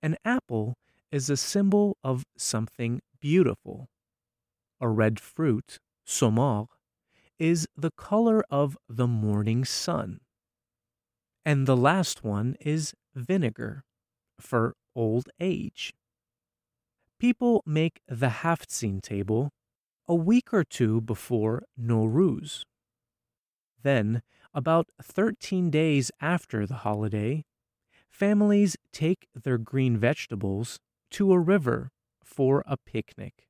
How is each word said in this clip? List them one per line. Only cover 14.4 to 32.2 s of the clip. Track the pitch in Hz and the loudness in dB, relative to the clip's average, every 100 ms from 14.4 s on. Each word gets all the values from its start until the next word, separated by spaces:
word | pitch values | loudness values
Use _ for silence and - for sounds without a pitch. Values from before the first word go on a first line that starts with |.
| - 123 117 - _ | -4 0 0 -4 _
old | - 113 113 131 - | -4 -2 -2 -4 -6
age. | 180 180 - - - - _ _ _ _ _ _ _ _ _ _ _ _ | -4 -4 -6 -10 -14 -14 _ _ _ _ _ _ _ _ _ _ _ _
People | 240 240 240 233 - | 0 2 2 2 2
make | 151 160 - _ | 0 0 -2 _
the | 120 127 | -2 -2
Haftsin | 113 165 165 - - 110 98 | 0 -2 -2 -4 -6 -4 -6
table | - 101 98 110 143 _ _ _ _ _ - | -6 -6 0 0 0 _ _ _ _ _ -2
a | |
week | 170 165 240 - | 0 4 2 2
or | 214 | -2
two | - - 117 113 | -2 0 0 0
before | 110 110 - 117 110 120 226 - | -2 -8 -2 -2 0 -2 -8 -10
Nowruz. | 117 117 110 123 185 104 151 - - _ _ _ _ _ _ _ _ _ _ _ | -2 0 2 2 2 0 -8 -14 -16 _ _ _ _ _ _ _ _ _ _ _
Then, | 139 135 104 117 - _ _ | 0 0 2 -2 -6 _ _
about | - 135 165 165 _ | -6 0 0 0 _
thirteen | - - 214 208 - 185 175 | -12 -2 -2 -2 -6 -2 0
days | 147 160 143 123 - | 2 2 2 0 -4
after | 151 170 - 113 104 | -4 -4 -2 -4 -4
the | 120 104 | -4 -4
holiday, | 107 107 104 104 151 - _ _ _ _ _ _ | -2 -2 -2 -2 -4 -8 _ _ _ _ _ _
families | _ 202 208 208 208 202 - _ | _ 0 4 4 4 4 0 _
take | - 156 185 _ | -4 -2 -2 _
their | - 135 123 | -10 -2 -2
green | 113 135 131 113 | -2 0 2 4
vegetables | 117 151 - 107 98 95 117 - _ _ _ | 2 0 -4 -6 -4 -4 -6 -10 _ _ _
to | - 196 | -2 4
a | 180 | 4
river | 165 196 131 117 127 _ _ _ | 4 2 2 -2 -4 _ _ _